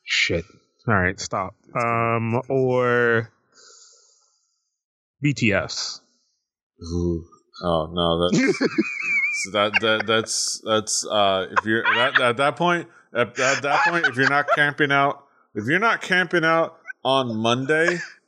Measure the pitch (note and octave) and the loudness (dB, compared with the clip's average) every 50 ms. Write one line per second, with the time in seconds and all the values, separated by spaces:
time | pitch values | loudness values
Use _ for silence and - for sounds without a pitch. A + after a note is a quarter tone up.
0 | - - - - - - F2+ E2+ - - - _ _ _ _ _ - B2 G#2+ F#2+ | -8 -4 -2 0 0 0 0 -4 -4 -6 -16 _ _ _ _ _ -2 0 2 2
1 | F2+ F#2 G2 - - - B2 G#2 F#2 F#2 - _ _ _ - B2+ A#2+ A#2 A#2 A#2 | 2 0 -2 -4 -8 -8 -6 -6 -6 -8 -10 _ _ _ -6 -4 -2 0 0 0
2 | A#2 A#2 A#2 A#2 A2+ A2+ A2+ B2+ - - C3+ C3+ C3 B2+ B2+ B2+ B2 B2 A#2+ B2 | 0 0 0 0 -2 -2 -2 -2 -2 -2 -2 0 0 0 0 2 2 2 2 2
3 | A#2+ A#2 A#2 A2+ A#2 - _ _ _ _ _ - - - - - - - - _ | 2 2 2 0 -2 -4 _ _ _ _ _ -20 -20 -20 -20 -20 -20 -20 -20 _
4 | _ _ _ _ _ _ _ _ _ _ _ _ _ _ _ _ _ _ _ _ | _ _ _ _ _ _ _ _ _ _ _ _ _ _ _ _ _ _ _ _
5 | _ _ _ - C#3+ D3 C3 - B2 G#2 F#2+ F2+ D2+ - - - - - - - | _ _ _ -4 -2 -2 0 2 2 2 2 2 -2 -4 -6 -8 -8 -8 -10 -14
6 | _ _ _ _ _ _ _ _ _ _ _ _ _ _ _ - F2 E2 E2+ F2 | _ _ _ _ _ _ _ _ _ _ _ _ _ _ _ -16 -10 -6 -4 -2
7 | F2 F2 E2+ D#2+ D#2+ - _ _ _ _ - - F2+ F2 E2 D#2+ D#2 E2 E2+ F2+ | -2 0 -2 -2 -6 -12 _ _ _ _ -14 -6 -2 0 0 0 -2 -2 -2 0
8 | E2+ E2+ E2 E2+ F2 F2+ - - C4 G#3 - - C4+ - - - - - - - | 2 2 2 2 2 2 2 2 2 0 0 0 -2 -2 -2 -2 -4 -4 -4 -8
9 | - C6+ C6+ C6+ C6+ C6+ C6+ C6+ - F#2+ F#2+ G#2 G#2 G#2+ G#2 G#2+ A2+ A2 A2 G#2+ | -6 -4 -2 -2 -2 -2 -4 -6 -6 -4 0 0 0 2 0 0 0 2 0 0
10 | G#2 G#2+ A2+ A2+ G#2+ - - - - - - - - A2 A2 G#2+ G#2 - - - | 0 0 0 0 0 -2 -4 -4 -4 -4 -6 -6 -2 0 0 0 0 -2 -4 -4
11 | - - G#2+ G#2 G2+ G2 F#2+ F#2+ F#2 - F#2 - - A2 A2 A2+ - - - A#2 | -4 -2 2 2 2 4 2 0 -2 -2 -4 -2 -2 0 0 0 0 0 0 2
12 | B2 C#3 C3 - B2+ A#2+ A#2 A#2+ C#3 D3 C#3+ - E3+ F3 F3 E3+ - - - - | 0 0 0 0 0 2 2 2 0 0 0 0 0 0 0 -2 -4 -8 -18 -20
13 | _ _ - A#2 A#2+ - - C3+ B2+ C3+ C#3 B2 B2+ C#3+ D3 D3 - F3 E3+ E3+ | _ _ -2 -2 -2 -2 -2 -2 0 0 0 0 0 0 0 2 2 2 0 0
14 | E3 - A#2+ B2+ C3+ C3 C#3+ C#3+ C3+ - D#5+ D3+ D3 D3 C#3 - D3 C3+ C#3 C#3 | -2 -2 0 2 2 2 2 2 2 2 2 2 2 0 2 0 0 2 4 2
15 | C#3 C#3+ - - - _ _ _ _ _ - G#2+ G#2 B2 E3 F#3+ A3+ A3+ F#3+ - | 2 2 0 -4 -12 _ _ _ _ _ -10 -6 -4 -2 0 0 2 0 0 -2
16 | - - F#3 F3+ F#3 E3 F3+ E3+ D#3+ D#3+ E3 E3 D#3+ - - - - - - _ | -2 0 0 0 0 2 0 2 2 2 2 2 0 -2 -6 -14 -18 -18 -12 _
17 | - B2+ C3+ C3+ B2+ A#2 A2+ A2 A2+ A#2 A#2+ B2+ C3 C3+ D#3 D#3 E3 F3 F3 E3+ | 0 2 2 2 2 0 -2 0 2 2 2 2 2 0 2 2 2 0 0 -4
18 | - - - _ _ | -6 -12 -16 _ _